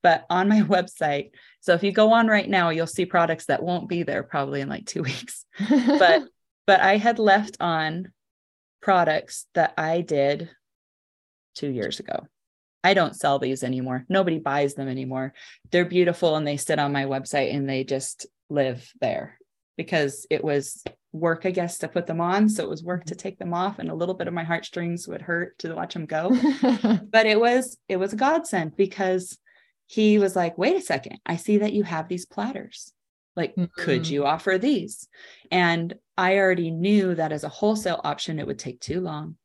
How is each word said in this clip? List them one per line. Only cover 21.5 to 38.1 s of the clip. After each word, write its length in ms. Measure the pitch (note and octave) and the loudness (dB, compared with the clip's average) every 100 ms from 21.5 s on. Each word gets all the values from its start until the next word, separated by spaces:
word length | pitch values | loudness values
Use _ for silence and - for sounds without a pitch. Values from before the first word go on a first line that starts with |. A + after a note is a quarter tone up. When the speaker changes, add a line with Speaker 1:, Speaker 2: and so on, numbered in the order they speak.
Speaker 1:
guess, 280 | F#3 E3+ - | -2 -4 -6
to 100 | D#3 | -6
put 180 | F3 F3 | -6 -4
them 140 | E3 | -2
on. 300 | F3 F#3+ G#3+ | 0 2 2
So 120 | G#3+ | 2
it 60 | - | -6
was 160 | D#3 | -8
work 220 | E3 F3+ D#3 | -6 -6 -6
to 80 | |
take 240 | F3+ G3 F#3+ | -10 -10 -10
them 160 | F#3 | -6
off 240 | E3+ F#3+ G3+ | -2 -4 -4
and 100 | E3 | -8
a 60 | |
little 200 | D#3+ F3 | -4 -4
bit 140 | F#3 F3 | -4 -6
of 60 | |
my 100 | F3 | -6
heartstrings 640 | E3 F3 - F#3 E3+ E3+ - | -4 -4 -4 -6 -6 -6 -8
would 140 | E3+ | -12
hurt 360 | D#3 E3+ F3+ _ | -4 -4 -4 _
to 140 | E3 | -10
watch 220 | E3 E3+ E3+ | -8 -8 -8
'em 80 | |
go. 240 | D#3 D#3 F3 | -6 -4 0
Speaker 2:
<laughs> 720 | B3 C4+ C4+ B3+ A#3 G#3 G#3+ - | 2 0 2 2 2 2 0 4
Speaker 1:
But 140 | A3+ | 4
it 160 | A3 G#3+ | 6 4
was, 380 | A#3 B3 B3+ - _ | 4 2 0 -12 _
it 80 | F#3+ | -2
was 160 | G3 | -2
a 40 | G#3+ | 0
godsend 600 | C4+ D#4+ D#4+ F#3+ D#3+ - | 2 0 -2 -4 -4 0
because 640 | G3 F#3+ F#3+ F#3 F3+ - _ _ _ _ _ | 0 2 0 0 -4 -18 _ _ _ _ _
he 320 | - G#3+ G#3+ | 2 4 6
was 180 | G3 F#3+ | 4 2
like, 220 | E3+ E3+ | -2 0
"Wait 180 | G#3+ F#4 | 0 0
a 40 | |
second. 400 | - C#3 - - | -2 -4 -4 -14
I 120 | - E3+ | -8 -6
see 220 | - G#3 | 2 2
that 140 | G#3 | 2
you 120 | G#3 | 0
have 240 | F3+ E3 E3 | -2 -4 -6
these 180 | F3+ - | -8 -8
platters. 640 | - A3 C#4 - - - _ _ _ _ - | -8 -6 -8 -14 -18 -20 _ _ _ _ -6
Like, 180 | D#3 - F3 - | -4 -2 -6 -4
could 260 | - B2+ | -2 0
Speaker 2:
Mm-hmm. 100 | D#3+ | 0
Speaker 1:
you 140 | C#3+ C#3 | -2 0
offer 320 | D#3+ - F#3 | 0 0 0
these?" 500 | B3 C4 G3+ - - _ - - _ | 2 0 -4 -14 -20 _ -20 -20 _
And 440 | F3+ F3 E3+ E3+ - _ - | 2 2 2 -2 -8 _ -2
I 200 | F#3 G3 | 2 4
already 320 | F#3+ F3+ E3 | 4 2 -2
knew 440 | E3 F#3 G#3 F#3 | -2 2 4 4
that 180 | E3 D#3 | 0 -2
as 120 | D3+ | -4
a 40 | D3+ | -8
wholesale 520 | - G#3+ G#3+ G3 E3 | 0 0 2 -2 -4
option, 340 | D3 | -4